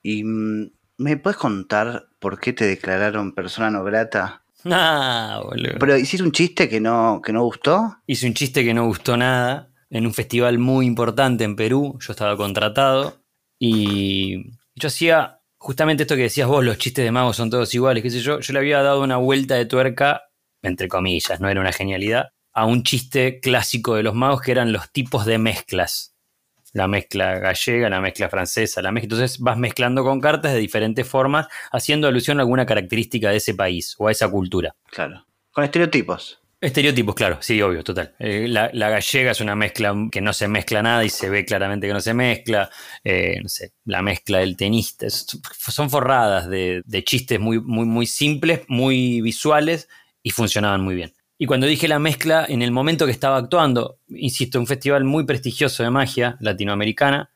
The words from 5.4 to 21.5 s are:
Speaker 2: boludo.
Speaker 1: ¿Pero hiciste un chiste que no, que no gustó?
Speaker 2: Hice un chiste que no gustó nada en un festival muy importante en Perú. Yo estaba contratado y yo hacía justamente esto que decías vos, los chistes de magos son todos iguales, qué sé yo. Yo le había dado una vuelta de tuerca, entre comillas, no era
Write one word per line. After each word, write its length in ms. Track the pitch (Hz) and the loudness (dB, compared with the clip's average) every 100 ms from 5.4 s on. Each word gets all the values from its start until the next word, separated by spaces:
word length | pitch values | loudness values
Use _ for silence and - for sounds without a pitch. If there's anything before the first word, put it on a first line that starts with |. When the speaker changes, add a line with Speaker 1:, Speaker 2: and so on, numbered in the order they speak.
Speaker 2:
boludo. 340 | 101 120 - - | -6 -6 -4 0
Speaker 1:
¿Pero 180 | 139 135 | 2 4
hiciste 260 | 135 185 | 2 0
un 80 | 175 | 0
chiste 380 | - 175 - 143 | 2 0 2 0
que 100 | 110 | 2
no, 420 | 110 117 113 101 | 2 2 2 2
que 100 | - | -2
no 100 | 110 | 0
gustó? 540 | 120 - 139 185 226 - | 0 0 2 2 0 -6
Speaker 2:
Hice 220 | - 127 123 | -6 -2 -2
un 60 | |
chiste 300 | 110 135 135 | -2 -2 0
que 100 | 117 | 2
no 120 | 117 | 2
gustó 320 | 117 98 - 120 | 2 0 0 2
nada 540 | 127 127 123 143 - _ _ | 2 2 0 -4 -10 _ _
en 160 | 113 | -4
un 80 | 113 | -2
festival 460 | 110 110 120 120 120 | -2 -2 2 2 2
muy 260 | 123 131 | 2 4
importante 580 | 127 113 117 110 135 117 | 2 2 0 2 2 2
en 120 | 110 | -2
Perú. 420 | 104 110 131 143 131 | -2 0 0 0 -6
Yo 120 | - | -12
estaba 260 | 104 104 101 | -4 -2 -2
contratado 880 | 101 98 107 110 135 135 139 - _ _ _ _ | -2 0 0 2 2 2 0 -10 _ _ _ _
y 920 | 120 110 104 101 98 98 95 95 - 117 _ | 2 2 2 0 0 0 -2 -6 -12 -20 _
yo 120 | - 156 | -8 -6
hacía 520 | - 165 160 131 - _ _ | 0 4 4 2 -8 _ _
justamente 460 | - 131 156 151 | -10 0 2 2
esto 120 | 151 | 0
que 60 | 139 | 2
decías 260 | 117 - 127 | 0 2 2
vos, 160 | 143 | 4
los 140 | 120 101 | 2 0
chistes 260 | - 127 | -4 0
de 80 | 117 | 0
magos 260 | 120 123 113 | 2 2 0
son 120 | 113 | 0
todos 240 | 123 117 | 0 0
iguales, 300 | 120 131 117 | 2 2 2
qué 80 | 120 | 0
sé 80 | 120 | -4
yo. 200 | 123 147 | -2 -4
Yo 140 | 120 | -2
le 60 | 135 | 0
había 240 | 139 143 | 2 4
dado 180 | 139 139 | 4 2
una 160 | 135 127 | 2 2
vuelta 380 | 127 135 135 | 2 2 2
de 100 | 127 | 0
tuerca, 640 | 120 127 131 127 143 - - _ _ _ | 2 2 2 2 2 0 -8 _ _ _
entre 260 | 95 90 95 | -6 -4 -2
comillas, 520 | 95 92 85 - 87 | 0 0 0 -2 -2
no 100 | |
era 100 | 98 | 0